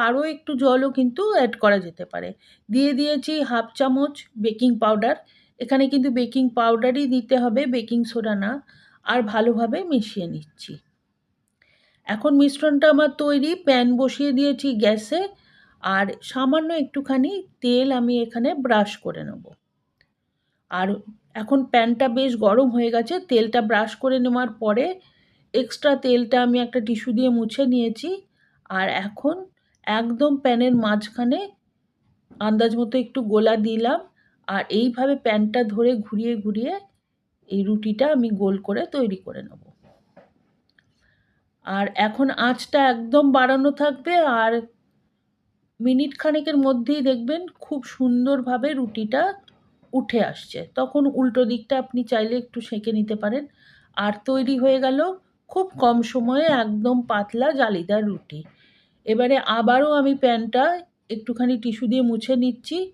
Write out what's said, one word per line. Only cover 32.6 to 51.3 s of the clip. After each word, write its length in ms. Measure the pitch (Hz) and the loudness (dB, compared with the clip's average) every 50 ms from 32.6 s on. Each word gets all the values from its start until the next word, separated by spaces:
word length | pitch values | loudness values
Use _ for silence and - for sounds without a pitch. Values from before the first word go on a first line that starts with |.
| 233 226 220 233 | 2 2 0 -2
মতো 140 | 240 220 - 262 247 | -2 -2 -2 -2 -2
একটু 140 | - - 269 226 202 | -4 -6 -6 -2 0
গোলা 220 | 214 214 220 226 226 220 208 | 2 4 4 4 4 2 0
দিলাম, 340 | 226 220 226 233 247 311 349 - - _ _ _ _ _ _ _ - | 0 0 0 0 0 0 -2 -4 -10 _ _ _ _ _ _ _ -6
আর 140 | 196 190 - - 185 220 | -6 -6 -4 -2 0 0
এইভাবে 340 | 247 254 233 247 269 277 285 277 - | 0 0 0 0 0 0 0 0 0
প্যানটা 360 | 226 214 214 214 214 220 247 240 214 202 | 0 0 2 0 0 0 0 -2 0 0
ধরে 160 | 226 233 247 254 214 214 | 0 2 2 2 0 -4
ঘুরিয়ে 260 | - 214 208 226 240 240 208 196 | -6 -6 -4 -2 -2 -4 -4 -4
ঘুরিয়ে 280 | 214 202 214 247 311 381 392 403 _ _ _ _ _ _ _ _ _ _ _ _ - | -4 -4 -4 -4 -6 -6 -8 -12 _ _ _ _ _ _ _ _ _ _ _ _ -6
এই 120 | 190 202 190 208 | -4 -2 0 0
রুটিটা 380 | 214 214 214 220 214 214 269 302 302 | -2 -2 -2 -2 -2 0 0 2 2
আমি 120 | 254 233 220 208 185 | 2 0 0 0 0
গোল 160 | 202 190 196 190 - | 0 0 0 -2 -4
করে 160 | - 202 240 349 - - | -4 -4 -4 -6 -4 -4
তৈরি 240 | 277 240 202 190 185 - | -2 -2 -2 -4 -6 -10
করে 140 | - - - | -14 -14 -14
নেব। 200 | - - - - - - _ _ _ _ _ _ _ _ _ - - _ _ _ _ _ _ _ _ _ _ _ _ _ _ _ _ _ _ _ _ _ _ _ _ _ _ _ _ | -16 -16 -20 -20 -20 -20 _ _ _ _ _ _ _ _ _ -20 -20 _ _ _ _ _ _ _ _ _ _ _ _ _ _ _ _ _ _ _ _ _ _ _ _ _ _ _ _
আর 200 | 185 190 196 202 202 - - 208 | -6 -4 -2 -2 -2 0 0 -2
এখন 200 | 214 214 254 277 262 - - 233 247 | 0 0 0 0 0 0 0 0 0
আঁচটা 300 | 247 - - - - 285 277 254 | 0 -2 -4 0 2 4 4 4
একদম 320 | 240 233 233 226 277 294 285 277 262 | 2 0 -2 2 4 4 6 6 4
বাড়ানো 340 | 262 254 254 269 269 269 285 | 4 4 4 4 2 2 2
থাকবে, 420 | 277 285 294 294 269 285 - 339 349 349 311 277 233 226 | 2 0 0 -2 -2 -4 -4 0 2 2 4 4 2 2
আর 100 | 220 226 233 233 226 - _ _ _ _ _ _ _ _ _ _ _ _ _ _ _ _ _ _ _ _ _ - | 2 2 0 -2 -4 -8 _ _ _ _ _ _ _ _ _ _ _ _ _ _ _ _ _ _ _ _ _ -4
মিনিট 320 | 226 254 262 262 294 277 - - | 0 0 2 2 0 -2 -4 -4
খানেকের 380 | - 311 302 311 294 320 294 277 269 | -2 -2 0 0 -2 0 0 2 2
মধ্যেই 360 | 269 254 240 233 277 294 302 | 2 2 0 0 -2 -2 0
দেখবেন 400 | 254 269 262 233 233 247 311 339 370 339 - _ - | 0 0 0 0 -2 -4 -6 -6 -8 -12 -16 _ -12
খুব 160 | - 302 269 - - - | -10 -10 -10 -10 -10 -6
সুন্দরভাবে 760 | - 254 247 247 247 247 277 277 269 240 247 247 226 262 302 302 269 | -2 0 2 2 2 2 2 0 0 -2 -2 -2 -2 -2 -2 -2 -4
রুটিটা 420 | 247 214 - 220 214 214 247 285 349 403 392 - - _ _ _ _ _ _ _ _ _ | -4 -6 -4 -6 -4 -2 0 0 0 0 -2 -6 -14 _ _ _ _ _ _ _ _ _
উঠে 280 | 247 262 247 - 240 220 175 - | -4 -4 -2 0 0 0 0 -2
আসছে। 300 | - - - - - - 165 - _ | -4 -10 -14 -14 -12 -12 -12 -8 _
তখন 280 | 254 262 254 - 294 277 277 - 262 | -4 -4 0 0 2 2 2 2 0
উল্টো 240 | 254 247 | 0 2